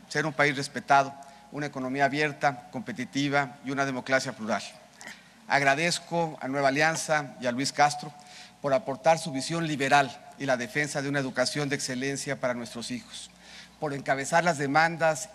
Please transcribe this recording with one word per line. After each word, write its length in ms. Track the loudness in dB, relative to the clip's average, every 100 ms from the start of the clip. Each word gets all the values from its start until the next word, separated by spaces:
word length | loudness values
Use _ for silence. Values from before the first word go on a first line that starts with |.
| -4
ser 200 | -2 -2
un 60 |
país 220 | 2 2 2
respetado, 560 | -6 -8 4 4 4 -4 -18 -20 -12
una 140 | -8 -6
economía 400 | -6 -4 0 2
abierta, 640 | 2 0 0 -2 -2 -8
competitiva 840 | -10 -8 -8 -4 -2 0 0 0 -6 -6
y 60 |
una 140 | -2 -2
democracia 480 | -4 0 0 0
plural. 280 | -6 -4 -4 -4 -16 -20 -20 -18 -18 -20 -20 0
Agradezco 920 | 2 4 4 2 -2 -2 -2 -2 -4
a 80 | -4
Nueva 200 | 2 2
Alianza 680 | 4 2 2 0 -2 -2 -4
y 60 | -4
a 40 |
Luis 220 | -2 -2
Castro 400 | 4 4 4 -10 -14 -20 -20 -20 -8
por 120 | 0
aportar 440 | 0 0 2 4 4
su 140 | 2
visión 360 | -6 -4 -2 -2
liberal 580 | 0 4 4 4 -4 -18 -6
y 80 | 0
la 120 | 0
defensa 440 | 0 -2 -2 -2
de 80 | -2
una 100 | -2
educación 500 | -2 0 -2 0 -2
de 60 | -2
excelencia 640 | -4 -4 -4 -4 -6 -4
para 140 | -2
nuestros 380 | -4 -8 -10 -10
hijos, 380 | -10 -12 -16 -18 -20 -20 -20 -20 -8
por 140 | -6
encabezar 500 | -4 -2 0 2 4
las 140 | 4 2
demandas 720 | 2 4 4 4 0 0 -6